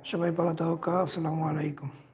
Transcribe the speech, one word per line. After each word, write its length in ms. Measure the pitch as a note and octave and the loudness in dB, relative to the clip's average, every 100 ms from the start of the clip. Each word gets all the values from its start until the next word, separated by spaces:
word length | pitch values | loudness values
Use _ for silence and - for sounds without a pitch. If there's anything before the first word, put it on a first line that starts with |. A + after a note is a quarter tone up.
| - | -4
সবাই 200 | E3+ E3+ E3+ | 0 2 2
ভালো 140 | E3+ D#3+ | 2 2
থাকুক, 260 | E3 E3 - F3+ | 0 0 2 2
আসসালামু 380 | F#3 - D#3+ D#3+ D#3+ | 0 0 -2 0 0
আলাইকুম। 400 | D3+ D3+ C#3+ C#3+ - - | 0 -2 -4 -10 -12 -20